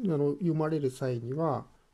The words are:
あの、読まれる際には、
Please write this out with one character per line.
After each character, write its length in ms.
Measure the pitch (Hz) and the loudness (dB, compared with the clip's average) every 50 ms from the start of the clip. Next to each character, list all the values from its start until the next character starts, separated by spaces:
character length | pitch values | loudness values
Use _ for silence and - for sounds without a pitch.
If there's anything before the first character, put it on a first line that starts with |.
| 233 | 0
あ 20 | 185 | 0
の、 240 | 160 143 143 143 143 | 2 2 2 2 0
読 200 | - 185 170 160 | 0 0 0 2
ま 160 | 156 156 156 | 2 0 0
れ 100 | 160 151 | 0 0
る 120 | 143 127 | 0 -2
際 280 | 127 - 135 127 127 117 | -2 -2 -2 -2 -2 -2
に 140 | 117 120 135 | -4 -4 -2
は、 320 | 156 165 156 127 113 - - - _ _ _ | 0 0 0 0 -2 -4 -8 -16 _ _ _